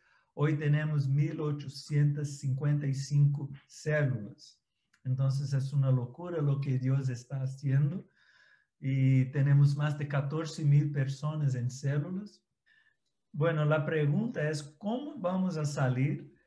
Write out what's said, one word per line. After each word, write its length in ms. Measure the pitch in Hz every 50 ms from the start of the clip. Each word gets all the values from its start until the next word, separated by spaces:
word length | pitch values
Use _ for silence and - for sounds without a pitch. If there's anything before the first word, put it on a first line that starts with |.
| _ _ _ _ _ _ -
hoy 240 | - 143 156 156 147
tenemos 500 | 156 147 147 151 151 151 151 143 135 135
mil 320 | 139 147 151 160 - 156
ochocientas 960 | 151 151 147 143 139 - - - - - 151 147 147 147 143 151 147 139 -
cincuenta 500 | - - 135 131 135 151 147 147 147 143
y 80 | 139 131
cinco 540 | 131 - - 147 143 143 143 143 143 135 135 - - _
células. 880 | _ - - - 156 151 151 143 127 117 107 101 98 - _ - - - _ _ _ _ _ _ _ _ _ -
Entonces 500 | 131 131 131 135 135 131 139 143 131 139
es 180 | 135 135 135 147
una 180 | 143 135 135
locura 520 | 127 123 120 - - - 175 175 170 160 143
lo 180 | 143 139 139
que 180 | 139 143 127 127
Dios 300 | 127 131 135 139 135 131
está 320 | 123 117 - - 143 135
haciendo 640 | 131 135 - - - 135 131 143 151 - 180 190 - _ _ _ _ _ _ _ _ _ _ _ _ _ _ _
y 460 | 147 135 135 135 135 131 131 131 127
tenemos 480 | 127 - 147 135 143 143 143 143 143 143
más 220 | 143 147 151 147
de 100 | 147 147
catorce 600 | - - 139 131 139 - 156 165 156 - - 156
mil 260 | 143 143 147 - - -
personas 640 | 143 135 135 - - - 151 156 156 147 135 123
en 160 | 123 120 123
células. 760 | - - - 139 143 151 - 180 185 190 208 208 - _ _ _ _ _ _ _ _ _ _ _ _ _ _ _ _ _ _ _ -
Bueno, 320 | 143 151 170 160 156 151
la 220 | 147 156 156 147
pregunta 600 | 170 165 156 151 143 156 196 220 233 - 175 151 151
es, 120 | 156 147 -
¿cómo 560 | - - - - 202 226 262 294 294 320 262
vamos 380 | 180 175 185 185 185 185 156
a 80 | 156 151
salir 680 | 143 - 160 139 127 123 127 135 151 - - - - - _ _